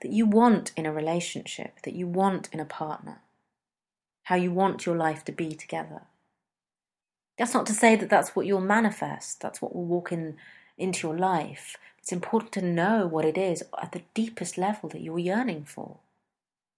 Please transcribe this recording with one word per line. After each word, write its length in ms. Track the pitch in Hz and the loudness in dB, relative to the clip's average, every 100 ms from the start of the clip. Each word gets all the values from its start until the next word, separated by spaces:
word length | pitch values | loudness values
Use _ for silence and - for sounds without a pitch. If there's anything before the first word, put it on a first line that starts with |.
that 100 | - | -2
you 160 | 208 220 | 2 6
want 460 | 214 240 202 - - | 8 8 6 2 -4
in 100 | 160 | -4
a 60 | |
relationship, 880 | 151 156 170 170 - - - - _ | -2 0 0 -2 -8 -10 -12 -12 _
that 100 | - | -10
you 140 | 175 180 | -6 -4
want 400 | 175 196 180 - | 2 2 2 -6
in 60 | 160 | -8
a 60 | |
partner, 560 | 151 - 156 151 151 - _ _ _ _ _ _ _ _ _ _ | -8 -6 -8 -8 -12 -18 _ _ _ _ _ _ _ _ _ _
how 100 | - | 0
you 160 | 180 180 | 2 2
want 360 | 175 196 - - | 2 2 2 -2
your 100 | 170 | 0
life 280 | 160 156 - | 0 -2 -8
to 60 | |
be 200 | 151 165 | -6 -6
together. 480 | 156 - 165 156 156 _ _ _ _ _ _ _ _ _ _ _ _ _ - | -8 -8 -8 -8 -14 _ _ _ _ _ _ _ _ _ _ _ _ _ -4
That's 160 | 240 | 0
not 120 | 240 - | 2 2
to 60 | |
say 240 | 214 233 220 | 6 6 6
that 140 | 202 | 6
that's 260 | 196 - - | 4 4 0
what 100 | 180 | 0
you'll 140 | 196 | 2
manifest, 800 | 190 214 220 - 147 147 - - | 4 4 2 0 -6 -6 -10 -10
that's 220 | - - | -10 -8
what 120 | - | -8
will 100 | 180 | -6
walk 280 | 175 175 175 | -2 -2 0
in, 240 | 170 160 151 - - _ - | -6 -6 -10 -20 -20 _ -6
into 300 | 185 180 165 | -4 -2 -4
your 100 | 160 | 0
life. 600 | 185 175 151 143 - - - _ | 2 0 -2 -10 -16 -18 -20 _
It's 140 | - | -6
important 400 | 180 - 226 220 | -6 0 -2 0
to 100 | 202 | -4
know 440 | 180 170 185 226 180 | 0 2 2 4 2
what 180 | 160 | 2
it 140 | 156 156 | 2 2
is 240 | 190 160 - - | 0 -2 -6 -10
at 120 | 170 | -10
the 100 | 175 - | -10 -6
deepest 460 | - 226 - 175 - | -4 -2 -4 -8 -2
level 300 | 190 214 156 | -2 -2 -6
that 140 | 156 | -10
you're 160 | 160 165 | -6 -4
yearning 460 | 175 208 254 160 | 0 0 -2 -6
for. 340 | 147 - - - _ _ _ _ _ _ _ | -10 -14 -14 -16 _ _ _ _ _ _ _